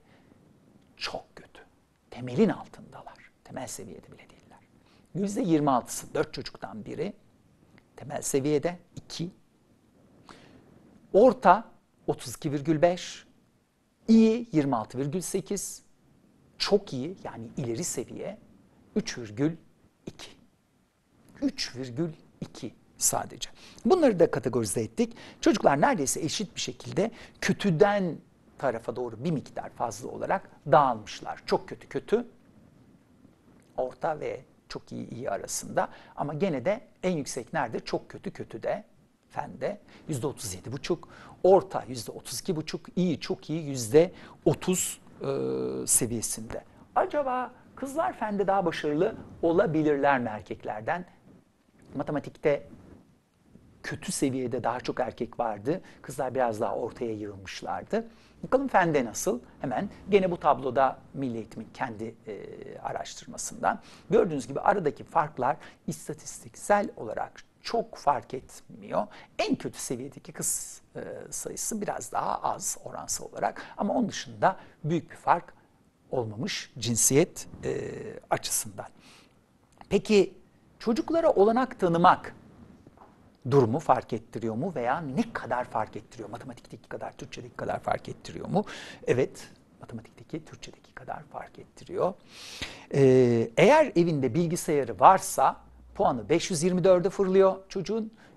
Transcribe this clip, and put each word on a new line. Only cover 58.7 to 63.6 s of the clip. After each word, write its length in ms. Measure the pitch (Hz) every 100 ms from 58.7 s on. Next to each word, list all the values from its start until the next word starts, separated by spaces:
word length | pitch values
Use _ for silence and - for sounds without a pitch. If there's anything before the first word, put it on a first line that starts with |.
| 202 170 143 117
nasıl? 340 | - 185 247 - -
Hemen 280 | 143 113 196 - -
gene 220 | 196 185
bu 80 | 175
tabloda 600 | 151 127 135 123 131 - -
Milli 240 | - 131 113
Eğitim'in 300 | 107 113 110
kendi, 420 | - 127 107 113 - 110
e, 500 | 98 - - - -
araştırmasından. 1000 | - - - - - - - -